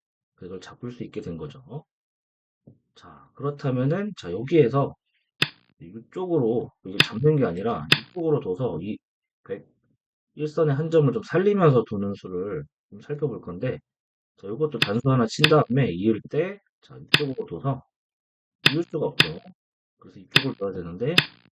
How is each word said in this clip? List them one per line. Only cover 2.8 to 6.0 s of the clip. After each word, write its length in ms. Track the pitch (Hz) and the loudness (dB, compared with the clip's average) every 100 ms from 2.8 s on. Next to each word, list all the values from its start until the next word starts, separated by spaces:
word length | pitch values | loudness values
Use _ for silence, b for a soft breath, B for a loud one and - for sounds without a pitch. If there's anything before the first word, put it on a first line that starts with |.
| _ | _
자, 360 | _ - - - | _ -20 -20 -20
그렇다면은, 760 | - 139 143 143 127 135 180 208 185 | -6 -6 -4 -2 0 2 0 -2 -8
자, 120 | 87 | -8
여기에서 640 | 90 127 170 120 110 - - _ _ _ _ - - _ _ | -6 4 6 6 4 0 -4 _ _ _ _ -2 -2 _ _
이쪽으로, 920 | - - | -18 -18